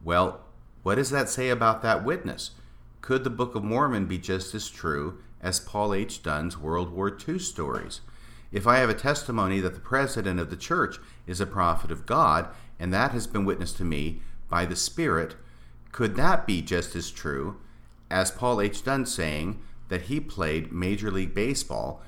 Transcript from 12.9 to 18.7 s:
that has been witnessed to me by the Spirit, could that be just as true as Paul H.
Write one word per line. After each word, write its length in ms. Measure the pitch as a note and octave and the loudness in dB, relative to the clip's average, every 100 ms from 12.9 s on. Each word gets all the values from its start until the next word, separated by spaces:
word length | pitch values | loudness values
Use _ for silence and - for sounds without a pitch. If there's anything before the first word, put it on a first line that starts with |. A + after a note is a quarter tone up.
that 180 | F#2+ C3+ | 2 2
has 160 | A#2+ - | 0 -2
been 160 | G#2 | 0
witnessed 320 | G2 F2+ E2+ - | 2 0 -2 -2
to 60 | |
me 380 | F2 D2 D#2 D#2+ - - - | 0 0 0 -2 -4 -6 0
by 180 | E2+ F2 | 0 2
the 100 | F2 | 0
Spirit, 600 | - - D#3 E2 D#2+ - - - - - - | -2 0 2 2 0 -6 -16 -18 -20 -20 -12
could 240 | - A2+ - | -2 0 8
that 320 | E3+ F3+ - | 8 8 6
be 140 | F2+ | 0
just 340 | - F2 E2 E2+ | 2 0 0 -6
as 160 | - | -6
true 460 | - D2+ C2+ D#2+ G2+ - - - - - | -6 -4 -4 -4 -8 -14 -18 -20 -20 -2
as 220 | F#2 - | 0 0
Paul 300 | - B2 A2+ | 0 0 2
H. 240 | G#2 | 2